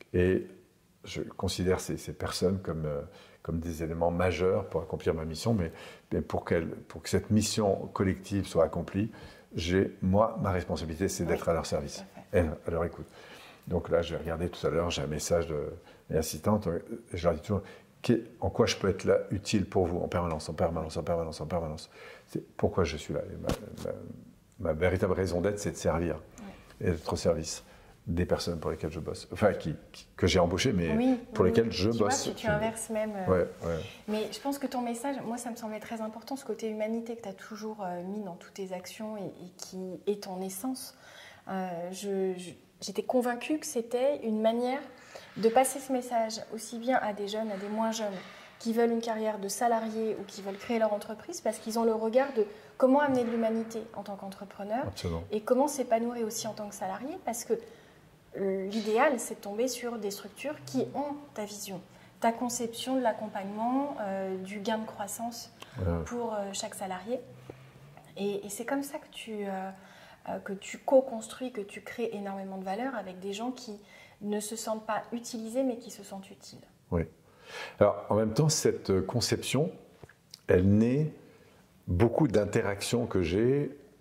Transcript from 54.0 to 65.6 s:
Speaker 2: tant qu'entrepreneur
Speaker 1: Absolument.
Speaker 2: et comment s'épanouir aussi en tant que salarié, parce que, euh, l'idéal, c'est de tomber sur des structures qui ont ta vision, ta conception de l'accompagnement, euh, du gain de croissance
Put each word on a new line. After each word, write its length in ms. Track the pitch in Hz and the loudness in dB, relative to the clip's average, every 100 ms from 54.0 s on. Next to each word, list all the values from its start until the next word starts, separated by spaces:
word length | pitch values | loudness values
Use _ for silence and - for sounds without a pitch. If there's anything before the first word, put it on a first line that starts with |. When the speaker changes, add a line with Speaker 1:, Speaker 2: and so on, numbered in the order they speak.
Speaker 2:
tant 140 | 202 190 | -10 -10
qu'entrepreneur 680 | 196 190 196 - 202 226 277 | -10 -12 -14 -10 -4 -2 -4
Speaker 1:
Absolument. 380 | - 87 82 87 | -4 -4 -4 -4
Speaker 2:
et 120 | 214 | -4
comment 260 | - 254 285 | 2 4 4
s'épanouir 580 | 285 247 226 233 240 220 | 2 0 2 0 -2 -4
aussi 200 | 226 220 | -4 -6
en 80 | |
tant 160 | 208 208 | -6 -10
que 40 | |
salarié, 400 | - 190 196 262 370 - | -6 -6 -6 -6 -6 -6
parce 180 | 226 | -4
que, 80 | - 220 - - - - - - - - | -2 -2 -4 -20 -20 -20 -20 -20 -14 -4
euh, 300 | 196 190 190 | 0 0 -2
l'idéal, 500 | 220 214 220 302 240 | -2 2 4 6 4
c'est 180 | - 220 | -4 -8
de 40 | |
tomber 280 | 202 208 254 | -8 0 0
sur 280 | - 240 233 | 0 -6 -4
des 120 | 202 | -4
structures 440 | 196 202 - 269 302 - | -6 -12 -8 -8 -8 -4
qui 160 | 254 208 | -2 -2
ont 220 | 240 294 285 - | -2 -4 -6 -10
ta 100 | - 208 | -8 -8
vision, 340 | 208 - 180 - - - - | -8 -10 -10 -12 -20 -20 0
ta 100 | 233 | 2
conception 640 | 233 247 240 226 - 254 262 | 2 -2 -2 -4 -4 -2 2
de 40 | |
l'accompagnement, 960 | 233 214 214 214 196 208 233 269 285 285 | 2 0 -4 -6 -6 -2 0 2 0 -4
euh, 360 | 202 190 190 190 | -4 -2 -2 -4
du 240 | 185 208 | -6 -6
gain 180 | 202 220 | -2 -2
de 60 | 220 | -2
croissance 640 | - 196 - 233 233 - - | -8 -8 -6 -6 -8 -14 -16